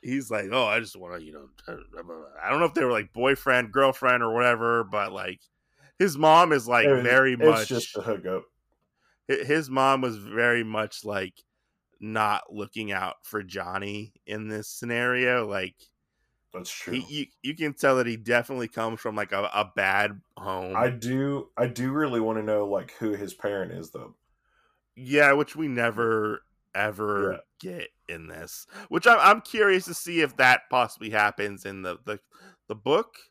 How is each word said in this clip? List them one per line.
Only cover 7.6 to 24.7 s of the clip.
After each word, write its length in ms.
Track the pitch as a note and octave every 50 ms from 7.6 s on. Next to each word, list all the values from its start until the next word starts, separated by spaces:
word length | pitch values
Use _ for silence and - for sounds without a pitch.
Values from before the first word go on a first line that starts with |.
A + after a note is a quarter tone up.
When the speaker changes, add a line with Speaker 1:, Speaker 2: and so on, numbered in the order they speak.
| A2 -
Speaker 2:
just 260 | B2+ A#2 - - -
a 40 | G#2+
hookup. 420 | F#2+ A#2 G#2+ F#2+ F2 F#2 F#2 F#2 - _ _ _ _ _ _ _ _ _ _ _ _ _ _ _ _ -
Speaker 1:
hi-, 140 | C3+ - -
his 260 | B2+ D3+ D#3+ D#3 C3
mom 320 | C3 C3+ C3+ C3+ C3+ C3
was 160 | C3 B2 A2
very 460 | G#2 G2+ G#2+ G#2+ A2+ A#2+ A#2+ A#2+ A#2 A2+
much, 400 | A2 A2 G#2+ G#2+ G#2 - - -
like, 380 | G#2 G2+ G2 F#2+ F2+ _ _ _ _ _ _ _ _ _ _ _ _ _ _
not 540 | G#2+ G#2+ A2 A2 G#2+ G#2 G#2 - - - G2
looking 380 | G#2 G2+ F#2+ _ A2+ A2 G#2
out 240 | G2+ F#2 F#2 F2+ - _ _
for 180 | - - G#2+ G2+
Johnny 720 | F2+ F2+ G2 F2 F2+ F#2 G2 G2+ G2+ G2+ G#2 G#2 G#2 _ _ _
in 200 | - G#2 G#2+ G#2+ G#2+
this 180 | G#2+ G#2+ G#2+ -
scenario. 760 | - - - A#2+ A#2+ A#2+ A#2+ B2 B2 B2 B2+ B2 B2 B2 A2+
Like, 280 | G#2 G2+ G2 F#2 G2 _ _ _ _ _ _ _ _ _ _ _ _ _ _ _ _ -
Speaker 2:
That's 160 | F#2 F2+ -
true. 240 | - - - F2 F2
Speaker 1:
he, 60 | C3 - -
you, 160 | D3 D3+ C#3 _ _ _
you 140 | - C3 D3+
can 180 | E3 D#3+ D3 C3+
tell 240 | - - C#3 C3
that 80 | B2+ B2
he 120 | A#2+ A#2
definitely 500 | A2+ G#2+ A2 A#2+ A#2+ A#2 - C#3 B2+ A#2+
comes 320 | A2 _ A2+ A2+ A2+ A2+ G#2+
from, 160 | - A#2 G#2+
like, 160 | G#2+ G#2 F#2+
a, 180 | G2 G2 G2+ - -
a 180 | G#2 G#2 F#2 _
bad 460 | - G2 F#2+ F#2+ G2+ G#2 G#2 G#2 G2 _ _ _
home. 380 | - G2 G2+ F#2+ F#2 F#2 F2+ F#2+
Speaker 2:
I 140 | G#2+ A#2+ C3
do, 580 | B2+ A#2 A2 A#2+ B2+ C3 C3+ C#3 C#3+ C#3 - _ _
I 80 | - A#2+
do 240 | B2+ A#2+ A#2 B2+ C3
really 280 | C3+ D3+ D#3 C#3+ B2 A#2
wanna 240 | A2 A2 A2 A2 G#2+
know, 240 | G#2+ G#2+ G#2 G#2
like, 240 | G2+ G2+ F#2+ - - - -
who 140 | A#2 A2 G#2
his 200 | G2 G2+ F#2+ -
parent 380 | _ - G#2 G2+ G2 F#2 F2
is, 180 | E2+ F2+ E2+ D#2+
though. 240 | _ - - - _ _ _ _ _ _ _ _ _ _ _ _